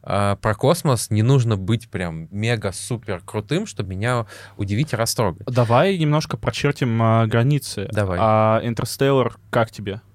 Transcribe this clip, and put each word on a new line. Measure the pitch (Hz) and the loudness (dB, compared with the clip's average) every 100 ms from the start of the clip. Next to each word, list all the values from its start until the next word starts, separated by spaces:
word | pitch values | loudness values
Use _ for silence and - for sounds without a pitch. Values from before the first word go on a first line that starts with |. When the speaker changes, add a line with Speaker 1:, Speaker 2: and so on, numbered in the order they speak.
Speaker 1:
э, | - 95 101 98 | -4 -2 0 0
про | 110 104 | -2 0
космос | 127 170 156 120 - | 2 2 2 0 0
не | 107 | 0
нужно | 110 139 117 104 | 4 4 4 0
быть | 92 87 - | 0 -2 -2
прям | - 87 80 80 | -6 -6 -6 -8
мега-супер | 101 110 120 101 92 - 117 - 92 - | -4 -2 0 -2 -6 -8 -8 -6 -8 -6
крутым, | 110 104 156 214 | -8 -4 -4 -4
чтобы | - 92 92 | -8 -8 -4
меня | 113 123 107 - - - | -2 -2 -4 -12 -20 -8
удивить | 101 104 156 | -4 -2 -2
и | 107 | 0
растрогать. | 113 - 107 82 - | -2 0 0 -2 -4
Speaker 2:
Давай | 123 117 120 185 190 | 0 4 4 4 2
немножко | 156 151 151 120 | 2 2 0 -4
прочертим, | - - 143 139 131 113 | -4 -2 -2 0 0 2
э, | 113 113 113 | 4 4 4
границы. | 117 123 147 - - 98 | 2 2 2 -2 -8 -6
Speaker 1:
Давай. | - 101 90 | -2 0 2
Speaker 2:
А | 110 110 110 110 | 2 4 4 2
"Интерстеллар" | 120 110 113 - 135 135 117 - - | 0 -4 -4 0 2 4 0 -4 -4
как | 123 110 | 0 0
тебе? | - 104 101 _ | -4 -10 -10 _